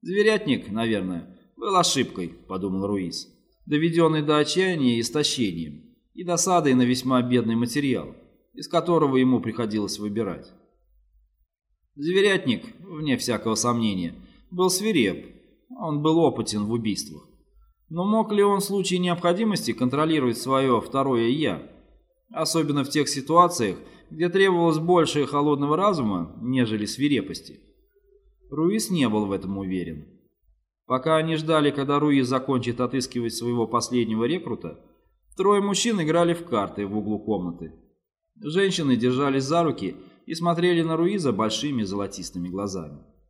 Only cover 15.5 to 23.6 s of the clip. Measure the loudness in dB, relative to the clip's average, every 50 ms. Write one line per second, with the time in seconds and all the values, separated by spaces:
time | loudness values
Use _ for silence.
15.5 | _ _ _ _ -16 -10 -8 -4 -4 0 0 2 2 4 4 2 2 0 -6 -4
16.5 | -4 -4 -2 -2 -4 -4 -2 -4 -4 -4 -8 -12 -14 -20 -20 _ _ _ _ _
17.5 | _ _ _ _ _ _ _ _ -6 -4 -2 0 2 2 2 0 2 4 4 4
18.5 | 4 2 0 -2 -2 -2 0 0 0 0 0 0 -2 0 2 0 0 2 2 0
19.5 | 0 -2 -2 -4 -2 0 0 0 0 0 0 2 2 2 2 0 -2 -2 -2 0
20.5 | 0 2 4 4 2 2 0 -2 -2 -2 0 2 2 2 2 2 0 0 0 -2
21.5 | -4 -4 -8 -16 -20 -20 -20 _ _ _ _ _ _ _ _ _ -6 -4 -4 -2
22.5 | 0 0 0 0 0 -2 -2 0 0 0 0 0 -2 -6 -4 2 6 6 6 6
23.5 | 6 0